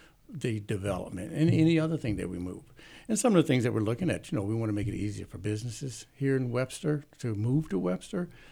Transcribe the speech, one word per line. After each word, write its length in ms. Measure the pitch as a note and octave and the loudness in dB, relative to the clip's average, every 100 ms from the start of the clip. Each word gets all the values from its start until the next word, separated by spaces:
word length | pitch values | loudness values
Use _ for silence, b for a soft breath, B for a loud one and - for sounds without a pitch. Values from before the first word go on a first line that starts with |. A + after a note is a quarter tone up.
| b b - | b b -16
the 300 | F#3 B2+ A2 | -6 -4 -2
development 720 | G2+ G#2+ G2 F#2 F#2 F2+ F2+ | -4 -4 -2 -2 -4 -8 -6
and 160 | A2 E3 | 2 4
any 300 | E3+ D#3+ E3 | 6 6 4
other 180 | D#3+ D#3+ | 2 -2
thing 200 | B2 G2 | -2 -2
that 120 | F2+ | -2
we 100 | F2+ | -4
move? 340 | F2+ F#2 - - B B - | -6 -8 -14 -20 B B -4
And 120 | A3 | 2
some 180 | B3+ F#3 | 6 6
of 60 | |
the 40 | D3 | 6
things 180 | B2+ | 4
that 80 | A#2+ | 4
we're 80 | A2 | 2
looking 300 | G#2 A#2+ F3 | 0 0 0
at, 220 | F#2 - | -2 -2
you 40 | C#3 | -4
know, 80 | |
we 100 | G2 | -2
wanna 180 | A2+ A2+ | -2 -2
make 160 | G#2 A2 | -2 -2
it 60 | |
easier 320 | F2+ G#2 G2+ F#2 | -2 -4 -6 -10
for 100 | - | -8
businesses 720 | G2+ G#2+ A#2+ A2 C3+ A2+ - | -4 -4 -6 -8 -10 -10 -16
here 220 | - C#3 C3+ | -4 0 0
in 140 | B2+ | 0
Webster 540 | A#2+ C3 - D3+ D3 - - | -2 -4 -4 -2 -2 -4 -8
to 160 | B2 | -4
move 340 | G2+ A2 C#3 D#3 | -2 2 2 2
to 100 | F#3+ | 0
Webster, 520 | F3+ F#3 - F#3+ F3 B B | 0 -2 -4 -6 -6 B B